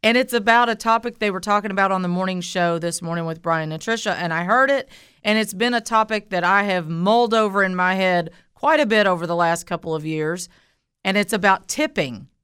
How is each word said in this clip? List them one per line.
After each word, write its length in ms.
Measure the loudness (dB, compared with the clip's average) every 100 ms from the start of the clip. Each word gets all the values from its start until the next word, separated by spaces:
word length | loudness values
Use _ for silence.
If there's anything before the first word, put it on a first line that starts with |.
And 140 | 2 2
it's 160 | 0
about 380 | 0 4 4 4
a 60 | 0
topic 440 | 0 0 -2 -4
they 100 | -4
were 120 | -4
talking 300 | 0 -2 0
about 200 | 0 0
on 120 | 2
the 40 | 0
morning 320 | -2 -2 -4
show 400 | -6 -2 0 0
this 220 | -4 -6
morning 240 | -6 -6 -6
with 160 | -6
Brian 320 | -2 -2 -2
and 100 | -8
Tricia, 320 | -4 -4 -2 -4
and 180 | -2
I 120 | -4 0
heard 240 | 2 2
it, 180 | 0 -4 -18 -20 _ -2
and 120 | 0
it's 160 | 0
been 200 | -2 -2
a 80 | -2
topic 480 | 0 0 0 -2 -4
that 160 | -2 2
I 180 | 2
have 240 | 2 -2 -2
mulled 460 | -2 2 2 4
over 280 | 2 2 2
in 120 | 0 0
my 200 | 0 2
head 360 | 2 2 -2 -10 _
quite 260 | _ 2 2
a 60 | 4
bit 200 | 4 4
over 200 | 2 -2
the 80 | 0
last 300 | 2 0 -4
couple 280 | -8 -4
of 120 | -6 -4
years, 420 | -4 -4 -4 -8 _ _ _ _ _
and 140 | -2 0
it's 160 | 0
about 340 | 0 2 2 0
tipping 600 | -4 -4 -2 -4 -6 -14 _